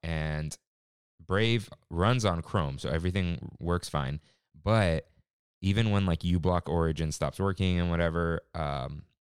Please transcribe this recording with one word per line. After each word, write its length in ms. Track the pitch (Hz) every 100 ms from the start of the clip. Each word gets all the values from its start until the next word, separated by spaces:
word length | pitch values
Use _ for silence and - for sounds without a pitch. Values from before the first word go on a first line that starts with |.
and 560 | 82 80 78 76 76 - _ _ _ _ _ _ 85
Brave 440 | 98 113 113 - - -
runs 360 | 82 101 127 107
on 160 | 85
Chrome, 380 | - 101 71 69
so 100 | -
everything 640 | 80 87 95 87 85 - -
works 300 | 85 87 -
fine. 300 | 76 67 73 - _ _ 78
But 460 | 98 110 92 80 - _ _ _ _ _
even 300 | 98 101 110
when, 140 | 101 95
like, 160 | 82
uBlock 480 | 87 87 90 87 -
Origin 420 | 82 82 76 78
stops 280 | - 71 -
working 400 | 98 92 92 87
and 100 | 87
whatever, 500 | 85 85 85 85 82 - 82
um, 480 | 73 69 69 73 - _